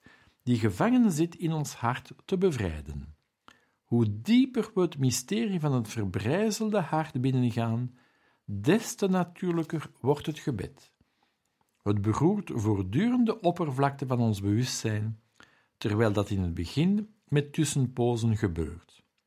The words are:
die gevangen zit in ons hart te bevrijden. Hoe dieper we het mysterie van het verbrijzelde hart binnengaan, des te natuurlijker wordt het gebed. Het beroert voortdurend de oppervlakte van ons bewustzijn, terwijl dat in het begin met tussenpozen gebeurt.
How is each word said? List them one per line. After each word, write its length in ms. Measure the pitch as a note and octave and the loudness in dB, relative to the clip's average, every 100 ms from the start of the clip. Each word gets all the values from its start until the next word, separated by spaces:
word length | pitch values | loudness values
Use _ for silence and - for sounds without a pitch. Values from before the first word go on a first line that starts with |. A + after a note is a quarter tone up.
| - _ _ _ | -20 _ _ _
die 160 | A#2+ A#2+ | -2 0
gevangen 520 | A2 - A3+ B3+ A3+ | 2 2 4 4 4
zit 240 | D3 E3+ | 2 0
in 180 | - E3 | -2 -2
ons 220 | D#3+ C3+ | -2 -4
hart 380 | - A#2+ B2+ - - | -4 -4 -4 -8 -16
te 140 | - F#3+ | -6 0
bevrijden. 800 | F#3+ B2+ F#2 D2+ C#2+ C#2+ D2 - _ _ - - _ _ | 0 0 -2 -4 -10 -12 -12 -18 _ _ -20 -20 _ _
Hoe 360 | - A#2+ A2 G#2 | -2 2 2 0
dieper 480 | A#2 A#3+ C4 B3 G#3+ | 4 4 4 0 -2
we 60 | F#3 | 0
het 180 | F3 C#3 | 0 2
mysterie 640 | C3 - - G#3 A3+ F3+ | 0 0 -2 -2 -2 0
van 120 | D3+ | 0
het 160 | B2+ A2 | 0 -2
verbrijzelde 920 | A2+ G2 F#2 G#2 F3 A3 G3+ A3 G#3 | -4 -4 -2 0 0 0 0 0 0
hart 400 | D3+ D#3 D#3 C3 | 0 -2 -2 -2
binnengaan, 800 | C3 C3 B2 A2+ A#2 A2+ B2 - _ _ _ _ | 0 2 0 0 -2 -2 -4 -10 _ _ _ _
des 500 | - G2+ G#2 A3 - | -10 -2 2 2 0
te 140 | - G3 | -4 0
natuurlijker 800 | F#3 F3 - F3+ E3+ D#3+ D#3+ - _ | 0 -2 -4 -2 -2 -2 -6 -8 _
wordt 260 | B2 D3 - | 0 0 -2
het 120 | D#3 | -6
gebed. 540 | - G#2+ - - - _ _ _ _ _ _ _ _ _ | -4 -4 -6 -12 -20 _ _ _ _ _ _ _ _ _
Het 180 | G2+ G#2 | -2 0
beroert 480 | G#2 G#2 D#3+ G#3 - | 0 2 2 2 -4
voortdurend 720 | B2 G#2 G2+ F#2 B2 A#3 B3 A3 | -2 0 0 0 0 2 2 2
de 140 | - | 2
oppervlakte 640 | F3 F3 D#3 B2+ C#3 C3+ B2+ | 0 0 -2 0 0 0 -2
van 140 | B2 | 2
ons 200 | A2+ F#2+ | 2 2
bewustzijn, 800 | G2 G#2+ B2+ - A2+ G#2 A2 A2 _ _ - _ _ - | 0 2 0 -2 -2 -2 -4 -6 _ _ -20 _ _ -6
terwijl 340 | A2+ G#2 A2+ | 0 2 2
dat 180 | G#2 G2+ | 2 0
in 120 | G2 | -2
het 120 | F2 | -2
begin 600 | E2 E2+ C3+ F3+ G#3 G#3+ _ - | -4 -4 0 2 0 -4 _ -2
met 240 | C#3+ C#3+ | -2 0
tussenpozen 840 | - D3+ D3 B2 - A#2+ A#2 A2+ G#2 | -2 0 0 -2 0 0 2 0 0
gebeurt. 640 | G2 E2 D2+ E2 _ _ _ _ | 0 -2 -6 -8 _ _ _ _